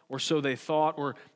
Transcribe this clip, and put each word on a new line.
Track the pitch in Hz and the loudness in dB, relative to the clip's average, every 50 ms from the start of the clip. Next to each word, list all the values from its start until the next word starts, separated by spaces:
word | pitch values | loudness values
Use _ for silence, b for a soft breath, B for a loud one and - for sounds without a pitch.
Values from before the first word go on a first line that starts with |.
| B - | B -10
or | 131 131 | -8 -6
so | - - 165 151 | 0 2 2 2
they | 139 139 127 | 2 0 -2
thought, | 123 - - 156 151 156 156 156 | -2 -2 0 2 2 2 2 0
or | 147 143 139 120 B B B B | -2 -4 -6 -6 B B B B